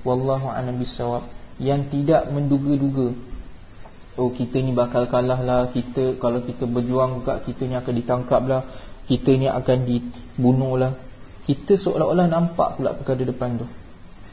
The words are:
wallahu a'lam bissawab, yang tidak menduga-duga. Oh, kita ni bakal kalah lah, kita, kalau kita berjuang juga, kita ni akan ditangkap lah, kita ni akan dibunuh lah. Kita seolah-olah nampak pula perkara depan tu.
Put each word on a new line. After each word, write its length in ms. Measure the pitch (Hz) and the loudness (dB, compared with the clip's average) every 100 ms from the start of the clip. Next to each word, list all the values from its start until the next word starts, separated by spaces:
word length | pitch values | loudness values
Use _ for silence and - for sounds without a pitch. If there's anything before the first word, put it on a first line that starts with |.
| 131 | 0
wallahu 440 | 127 131 135 131 | 0 2 0 -2
a'lam 280 | 113 127 123 | -4 -4 -2
bissawab, 480 | 123 - 120 135 - - - - | -4 -2 -2 -2 -6 -14 -16 -4
yang 240 | 135 143 135 | 0 0 0
tidak 400 | 143 143 156 - | 0 4 4 4
menduga-duga. 840 | 143 143 139 143 143 139 135 120 127 - - - - - - - - - - | -2 2 2 2 2 2 2 0 -2 -8 -12 -12 -16 -18 -16 -16 -18 -14 -2
Oh, 160 | 123 | -2
kita 240 | - 117 135 | 0 -2 0
ni 160 | 131 | 0
bakal 320 | 120 120 123 123 | 2 2 0 2
kalah 320 | 127 127 127 | 0 2 0
lah, 320 | 123 123 123 | 2 2 2
kita, 480 | 123 113 135 131 123 | -2 -2 0 0 0
kalau 240 | 120 123 | 0 0
kita 240 | 120 - 123 | -4 -4 -2
berjuang 560 | 120 120 127 127 123 | 0 2 2 2 0
juga, 160 | 139 135 | -4 -4
kita 320 | - 120 127 | -6 -4 -4
ni 80 | 127 | -2
akan 160 | 127 120 | -2 -2
ditangkap 400 | 120 123 - 127 127 | 0 -2 2 2 4
lah, 160 | 131 131 - - - - | 0 -2 -12 -14 -16 0
kita 240 | 123 - 131 | 2 4 4
ni 80 | 135 | 4
akan 320 | 127 127 127 123 | 0 2 2 2
dibunuh 880 | 120 120 - - - 123 131 131 | 0 -2 -10 -10 2 4 6 4
lah. 160 | 127 131 135 - - - - - | 2 0 -2 -10 -16 -18 -8 -2
Kita 320 | 139 - 196 | -2 4 2
seolah-olah 480 | 196 151 156 175 175 | 4 0 2 4 4
nampak 560 | 165 175 - - - | 4 0 2 0 0
pula 160 | 131 - | -2 -2
perkara 240 | - 127 | -2 0
depan 400 | 127 123 123 117 | 0 -2 -4 -4
tu. 40 | - - - - - - - | -6 -10 -16 -18 -18 -18 -18